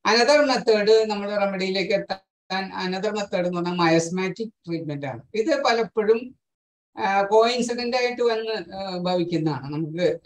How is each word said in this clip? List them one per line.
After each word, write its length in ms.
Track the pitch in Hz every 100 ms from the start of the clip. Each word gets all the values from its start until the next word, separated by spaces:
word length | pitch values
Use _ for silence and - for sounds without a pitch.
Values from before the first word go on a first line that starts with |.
| 202
Another 380 | 220 240 294 285
method, 560 | 247 202 214 208 220 220
നമ്മുടെ 280 | 202 202 208
റെമഡിയിലേക്ക് 560 | 196 190 190 190 180
എത്താൻ 1000 | 196 - 190 _ _ - 190 190 190 185
another 220 | 185 208
method 340 | 208 202 190 180
എന്ന് 140 | 175
പറഞ്ഞാൽ 140 | 170
miasmatic 760 | 175 170 165 165 185 190 180 220 - 165
treatment 400 | 165 156 143 139
ആണ്. 160 | 117 -
ഇത് 280 | 208 226 285
പലപ്പോഴും, 720 | 277 233 226 - 202 226 247 - _ _ _ _ _ -
ആ, 240 | 196 196
കോയിൻസിഡന്റ് 760 | 196 220 226 247 233 240 240 254
ആയിട്ട് 260 | 247 240
വന്ന്, 520 | 233 220 226 220 170
ആ, 220 | 190 196 180
ഭവിക്കുന്നതാണ്. 760 | 180 180 170 170 156 139 139
നമുക്ക് 460 | 147 156 165 175 165